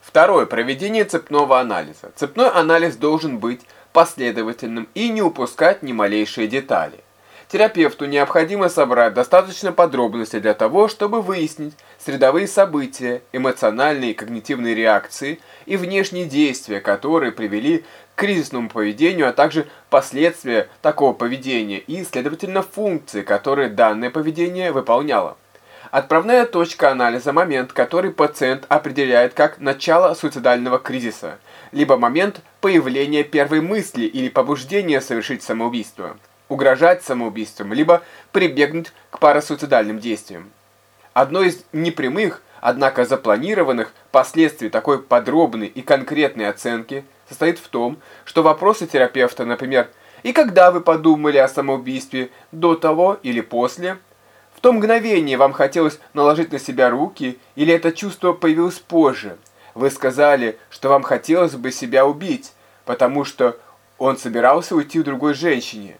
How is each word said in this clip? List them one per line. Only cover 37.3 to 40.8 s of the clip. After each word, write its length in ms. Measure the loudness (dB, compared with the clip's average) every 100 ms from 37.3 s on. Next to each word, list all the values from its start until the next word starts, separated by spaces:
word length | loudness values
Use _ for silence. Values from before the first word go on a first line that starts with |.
| -6 -12 -10 -6
либо 300 | -2 4 2 2 -20 -4
прибегнуть 600 | 0 0 2 0 0 -10 _ _
к 100 | 2
парасуицидальным 800 | 4 4 0 -8 0 0 0 -6
действиям. 520 | -6 -8 -8 -20 -20 _ _ _